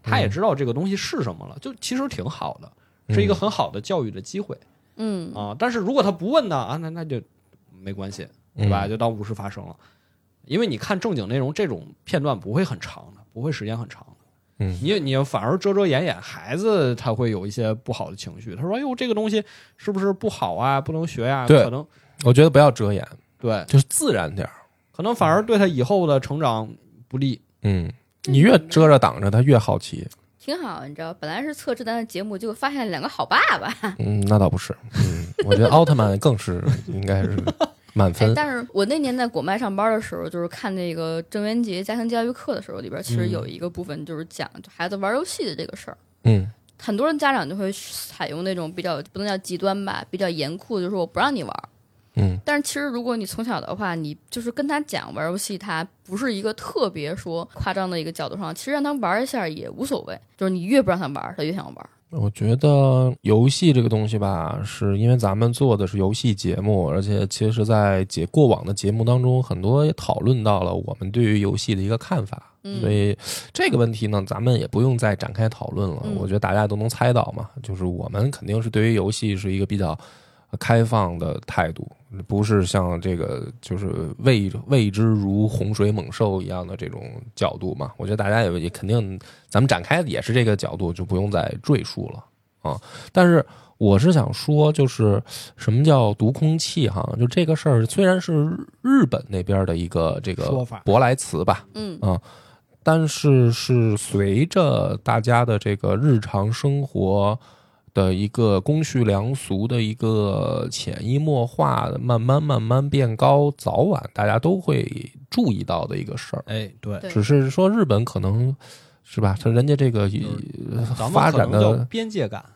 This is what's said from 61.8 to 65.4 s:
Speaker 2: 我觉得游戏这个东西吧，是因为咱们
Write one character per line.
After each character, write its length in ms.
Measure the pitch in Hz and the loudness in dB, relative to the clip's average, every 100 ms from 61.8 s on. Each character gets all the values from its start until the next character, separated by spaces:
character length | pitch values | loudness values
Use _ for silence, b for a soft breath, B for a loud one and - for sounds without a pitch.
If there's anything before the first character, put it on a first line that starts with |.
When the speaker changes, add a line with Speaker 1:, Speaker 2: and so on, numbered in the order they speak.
| - _ _ | -20 _ _
Speaker 2:
我 200 | 165 104 | -4 -4
觉 260 | - 107 123 | 0 0 4
得 580 | 147 143 139 127 127 - | 6 6 6 6 4 0
游 260 | 92 107 127 | 4 6 6
戏 240 | 139 180 | 6 4
这 120 | 127 | 6
个 60 | 113 | 4
东 200 | 107 107 | 2 0
西 80 | 110 | 0
吧， 400 | 101 92 80 - | 0 0 -4 -6
是 320 | 104 - 101 98 | -8 -2 0 2
因 140 | 117 | 4
为 60 | 127 | 4
咱 180 | 107 | 4
们 160 | 98 | 2